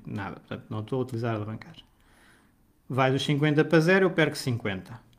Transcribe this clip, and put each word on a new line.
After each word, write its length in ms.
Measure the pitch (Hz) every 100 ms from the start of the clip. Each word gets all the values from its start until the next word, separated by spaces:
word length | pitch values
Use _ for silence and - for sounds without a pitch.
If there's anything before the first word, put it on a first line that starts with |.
| -
nada. 300 | 110 95 -
Portanto, 280 | - 107 -
não 80 | 107
estou 220 | 107 131
a 20 |
utilizar 320 | 127 117 120
alavancagem. 500 | 110 104 110 - - - _ _ _ _ _ _ _ _ _ -
Vai 220 | 131 131
dos 140 | 135
cinquenta 400 | 147 143 151 147
para 160 | 156 165
zero, 240 | 160 190
eu 60 | 190
perco 240 | 170 151 -
cinquenta. 640 | 135 113 107 95 87 120 _